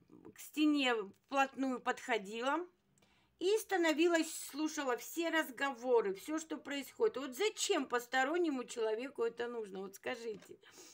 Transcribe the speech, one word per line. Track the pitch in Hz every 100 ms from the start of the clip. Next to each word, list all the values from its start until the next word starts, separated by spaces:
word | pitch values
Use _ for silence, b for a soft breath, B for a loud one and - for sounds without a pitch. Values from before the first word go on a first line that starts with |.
| _ - - -
к |
стене, | - - 302 294 254 226
вплотную | 196 - - 277 269 247 269 247
подходила | 262 247 - 220 196 226 254 311 359 _ _ _ b b b b
и | 359 427
становилась, | - 381 330 285 349 330 320 - -
слушала | 269 311 302 269 226
все | - 320 330
разговоры, | 320 311 226 277 233 254 233 196
все, | 190 - 311
что | 311 277
происходит. | 240 277 262 - 220 240
Вот | 285 247
зачем | 427 427 - 349 262
постороннему | 247 240 262 262 349 339 262 240
человеку | 240 220 220 269 -
это | 233 - 240
нужно, | 240 208 190
вот | 196 190
скажите. | 247 240 233 202 - - B B B